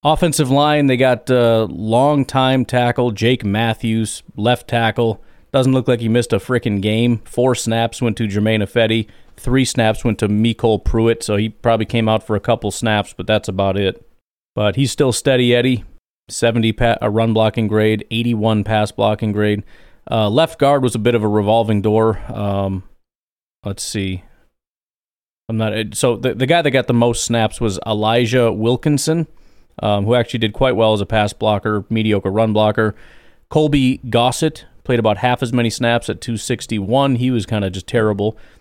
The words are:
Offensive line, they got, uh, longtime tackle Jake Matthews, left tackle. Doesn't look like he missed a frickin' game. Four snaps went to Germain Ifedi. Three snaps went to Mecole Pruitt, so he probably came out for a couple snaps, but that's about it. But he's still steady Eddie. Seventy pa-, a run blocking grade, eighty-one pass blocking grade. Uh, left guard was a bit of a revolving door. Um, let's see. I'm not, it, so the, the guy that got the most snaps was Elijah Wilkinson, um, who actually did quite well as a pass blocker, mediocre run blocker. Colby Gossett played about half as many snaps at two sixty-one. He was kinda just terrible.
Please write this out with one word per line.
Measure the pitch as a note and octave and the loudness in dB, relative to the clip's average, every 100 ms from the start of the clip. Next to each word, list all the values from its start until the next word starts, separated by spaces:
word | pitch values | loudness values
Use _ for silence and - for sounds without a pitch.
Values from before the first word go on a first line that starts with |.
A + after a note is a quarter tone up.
Offensive | C#3+ D#3 F3+ D3 C#3 | 2 2 0 0 0
line, | C3+ D3 D3+ C#3+ | 2 2 2 2
they | B2+ | 2
got, | C3 B2 - | 2 0 0
uh, | B2+ A#2+ A2+ A2 | 2 4 2 0
longtime | - A2 A2+ C#3 D3 C3 C3+ C3 C3 A#2+ | -4 -2 2 2 2 0 0 0 0 0
tackle | B2+ A#2+ A#2+ B2 | 0 0 0 -2
Jake | G#2 A2 B2+ | 0 0 0
Matthews, | G#2 G2+ A2+ A2+ A#2 A2 A2 - - - | -2 -2 -2 -2 -2 -2 -4 -8 -16 -4
left | G#2+ B2 - | -2 -2 -2
tackle. | A#2+ A2+ G#2+ A#2 A2 - - _ | -2 0 0 -2 -2 -10 -20 _
Doesn't | C3+ C3 | 0 2
look | C3 A#2+ | 0 0
like | A#2+ | -2
he | A2+ | 2
missed | A2+ A2+ | 0 0
a | G#2 | -2
frickin' | - B2+ A#2 G2+ | 0 -2 0 -2
game. | G2+ A2 A#2+ A#2 | 0 0 2 0
Four | - - B2+ | -4 -2 0
snaps | B2 - A2+ A#2 - | 0 -2 -2 -2 -2
went | A#2+ G#2 | -4 -2
to | A2+ | -2
Germain | G2 G#2+ A2 | 0 0 0
Ifedi. | G2+ - A2 A2+ A2 - - - | 0 0 2 0 -4 -12 -20 -10
Three | - B2+ | -2 0
snaps | B2+ - A2 G#2+ | 0 2 0 2
went | B2 G#2+ | -2 0
to | G#2+ | 0
Mecole | G#2 A#2 A2+ A#2 G#2+ | 2 0 0 0 2
Pruitt, | - A2+ A2+ A2+ | 0 2 2 0
so | - G#2 | -2 -2
he | A2 | -2
probably | - A#2+ A2+ A2 | -2 0 0 0
came | A#2+ A2 | 0 0
out | A2 | 0
for | - G#2+ | 0 -4
a | |
couple | - A2+ G#2 | 0 -2 -2
snaps, | - A#2 G#2+ G2+ - | -4 -2 0 -2 -8
but | G2 | -2
that's | G#2+ - | -2 0
about | F#2+ G2 G2 | -2 0 0
it. | G2 - - _ _ _ _ | -2 -4 -14 _ _ _ _
But | - G#2 G2 | -2 -2 0
he's | C3+ | -2
still | - C#3 | 2 0
steady | A#2 - C3 B2 | 2 0 2 4
Eddie. | A#2+ B2 B2 - - _ _ _ | 2 2 -2 -6 -20 _ _ _
Seventy | - A#2 A2+ A2+ | -2 0 2 0
pa-, | G#2+ A#2 A2+ | 2 0 2
a | A2 | 0
run | G#2+ A2+ | 0 0
blocking | A2 A2 A2+ G#2+ | 2 0 0 0
grade, | G#2+ G#2+ G#2+ - | 2 2 0 -4
eighty-one | A2+ A#2 A2+ G#2+ A2 | -4 -2 0 0 0
pass | G2 G#2+ G#2+ | 0 0 -2
blocking | - G#2+ G#2+ A2 | 0 0 0 -2
grade. | G#2 G#2 G#2 - - - - - | 0 0 0 -4 -18 -20 -20 -6
Uh, | A#2 G#2+ | -2 0
left | A2+ D#3+ - | 2 0 0
guard | C#3 C#3+ | 2 2
was | B2+ | 0
a | A2+ | 0
bit | G#2+ | 0
of | A#2 | 2
a | G#2+ | 2
revolving | G#2 G2+ A2+ A2 G#2+ | 0 2 2 2 0
door. | G2+ G#2+ A2 G2+ - | 2 2 2 0 -8
Um, | G#2+ G#2 G2 G2 F#2+ F#2+ _ _ _ _ _ _ _ | -6 -4 -2 -2 -4 -10 _ _ _ _ _ _ _
let's | - G2 | -10 -10
see. | - A2 F#2+ F2+ - _ _ _ _ _ _ _ _ _ _ _ _ | -8 -6 -4 -6 -12 _ _ _ _ _ _ _ _ _ _ _ _
I'm | A2 | -4
not, | A2 | -2
it, | G#2 G#2+ | -4 -6
so | - C3 A#2 | -2 0 0
the, | B2+ | -2
the | A2 C3 | -2 0
guy | E3+ | 2
that | C#3+ | 2
got | C3 A#2+ | 0 0
the | |
most | A#2+ A#2+ A2+ | 2 2 0
snaps | - A#2 A2 - | -2 0 0 -2
was | A#2 F#2 - | -4 -4 -6
Elijah | G#2+ G#2+ A2+ A#2 B2+ A#2+ | -2 0 2 2 2 2
Wilkinson, | G#2 A2 B2 - C#3+ - D#3+ D#3 - - - _ - | 0 -2 0 0 0 0 -2 -4 -10 -20 -20 _ -6
um, | - G#2 G2+ | -2 0 2
who | |
actually | A#2+ A2+ A#2+ | 0 0 -2
did | A2+ | -4
quite | G2+ C3 | 0 0
well | G#2+ A2 | 2 2
as | G#2+ | 2
a | G2 | 0
pass | A2 G#2 | 0 0
blocker, | - A2 G#2 A2 G#2+ F#2+ | 0 0 0 0 -2 -2
mediocre | A2+ A2 G2+ G2 | -2 2 0 0
run | G2 A2+ | 0 0
blocker. | G#2 G#2+ G#2+ A2 - - - - - _ | 2 2 2 -2 -2 -16 -20 -20 -20 _
Colby | D#3 D3+ C#3+ B2+ C3+ B2 | 0 2 2 2 0 -2
Gossett | A#2 A#2+ B2 D#3+ D#3 - - | 0 0 0 -4 -4 -20 -20
played | - A#2+ | -2 0
about | A2 G2+ | 2 2
half | B2 B2 | 0 0
as | B2 | -2
many | B2 A#2 | 0 -2
snaps | - A#2 A#2 - | -2 0 -2 -2
at | F#2 | -8
two | - A2+ | -6 -8
sixty-one. | - A#2 - A2 F#2+ B2+ C#3 B2 | -6 -6 -4 -6 -2 0 2 0
He | B2+ | 0
was | B2 | -2
kinda | G2+ A2 G2 | -2 -4 -4
just | F#2 - | -6 -4
terrible. | A#2+ A2 G2+ G#2 - - - | 0 0 0 -2 -4 -18 -20